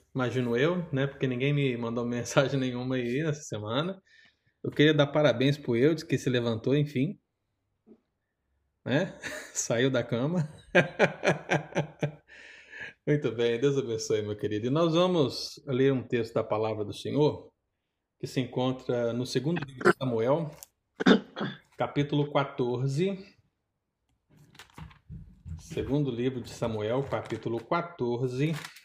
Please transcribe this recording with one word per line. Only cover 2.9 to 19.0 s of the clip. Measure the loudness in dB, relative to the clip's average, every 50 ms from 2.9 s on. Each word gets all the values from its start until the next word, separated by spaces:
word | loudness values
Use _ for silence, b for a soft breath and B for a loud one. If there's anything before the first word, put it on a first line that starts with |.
| -2
aí | -2 -2 -2 -2 0 0
nessa | -2 -2 -4 -6
semana. | -8 -8 -6 -6 -4 -2 -2 -2 -4 -6 -10 b b b b b b b b b b b _ -8
Eu | -4 2
queria | 6 6 6 6
dar | 6 4
parabéns | 4 4 4 4 4 4 4 4 2 2
pro | 2 0 0 2
Eudes, | 4 4 4 4 2 0
que | -2 -2 0
se | 0 0
levantou, | 0 2 2 0 -2 0 0 2 2
enfim. | 2 2 0 0 0 -2 -2 -2 -8 _ _ _ _ _ _ _ _ _ _ _ _ _ -20 -20 -20 _ _ _ _ _ _ _ _ _ _ _ _ _ _ _ _ -4
Né? | -2 0 0 0 -2 -6 -10 -14 -12 -12
<laughs> | -12 -14 -10 -8
Saiu | -6 -4 -2 2 2 2 2 2
da | 2 0
cama. | 0 -2 0 0 0 0 -2 -2 -4 -6 -14 -8 2 4
<laughs> | 4 4 4 2 2 2 2 2 0 0 0 0 0 0 0 -2 -2 -2 -2 -4 -4 -4 -4 -4 -6 -6 -6 -6 -10 _ B B B B B B B B B B B B B B _ _
Muito | 0 2 2 2 0 0
bem, | 2 2 2 2 2
Deus | 2 2 2
abençoe, | 2 0 0 -2 -4 0 0 0 0 0
meu | -2 -4
querido. | -4 -4 -4 -2 -2 0 0
E |
nós | 2 2 2 4 4
vamos | 4 4 4 4 4 2 2 0 -4 -8 -10 -12 -12 -6
ler | -2 0 4 4 4 4
um | 2 0
texto | -2 0 0 0 0 -2
da | -2 -2
palavra | 0 -2 -2 -2 -2 -2 -4 -6
do | -6 -8
Senhor, | -8 -8 -2 0 2 2 2 2 -2 -8 -18 _ _ _ _ _ _ _ _ _ _ _ _ _
que | _ -12 -4
se | -2 -4
encontra | -4 -2 -2 -2 0 0 -2 -2 -4 -2 -2 0